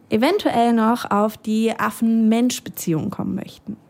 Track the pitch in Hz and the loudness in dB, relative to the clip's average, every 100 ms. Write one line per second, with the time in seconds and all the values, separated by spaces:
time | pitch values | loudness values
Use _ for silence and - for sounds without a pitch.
0 | - 214 277 415 294 - 240 233 220 240 | -4 0 2 2 0 2 2 2 2 0
1 | - 202 214 - 220 220 226 - - - | -2 0 0 -2 -2 0 0 -2 -6 -2
2 | 226 226 220 226 247 - - - - 156 | 0 4 4 4 2 -2 -8 -8 -2 -2
3 | - - - 185 - - - 214 | -2 -6 -6 -6 -8 -14 -14 -14